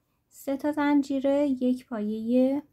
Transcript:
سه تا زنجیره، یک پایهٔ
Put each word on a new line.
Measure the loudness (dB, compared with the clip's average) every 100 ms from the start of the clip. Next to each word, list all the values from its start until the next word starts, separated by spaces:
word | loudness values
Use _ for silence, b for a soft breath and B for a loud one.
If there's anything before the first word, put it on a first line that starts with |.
| _ _ _
سه | -16 -8 -4
تا | -2
زنجیره، | -2 2 2 2 0 2 2 2
یک | 0 0 -2 -4
پایهٔ | -8 -6 -4 0 2 2 0 -6